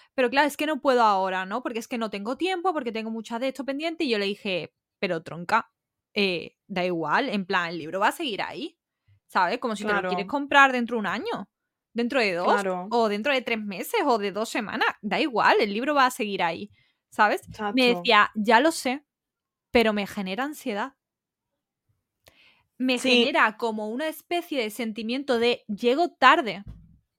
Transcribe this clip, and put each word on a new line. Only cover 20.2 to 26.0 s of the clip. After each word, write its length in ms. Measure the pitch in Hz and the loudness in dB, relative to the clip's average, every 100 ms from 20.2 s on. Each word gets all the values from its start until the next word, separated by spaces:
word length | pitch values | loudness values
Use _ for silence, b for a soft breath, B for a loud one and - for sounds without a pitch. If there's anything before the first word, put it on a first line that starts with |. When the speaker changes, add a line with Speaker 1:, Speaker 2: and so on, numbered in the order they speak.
| 190 190 | -8 -6
Speaker 1:
ansiedad". 500 | 277 294 262 202 254 - _ _ _ _ _ _ _ _ _ _ _ _ _ b b b b - | -6 -8 -8 -6 -8 -12 _ _ _ _ _ _ _ _ _ _ _ _ _ b b b b -4
Me 200 | 254 247 | -2 0
Speaker 2:
Sí. 400 | 254 247 240 320 | 4 4 6 4
Speaker 1:
genera 180 | 233 214 | 2 2
como 300 | 233 214 214 | -4 -4 -6
una 180 | 233 311 | -4 -6
especie 520 | 311 - 349 339 285 | -8 -4 -4 -2 -2
de 80 | 214 | -4
sentimiento 680 | 208 226 220 220 254 277 240 | -4 -6 -6 -4 -4 0 2
de 260 | 233 233 - | 2 0 -4
llego 420 | 202 240 269 | -2 2 2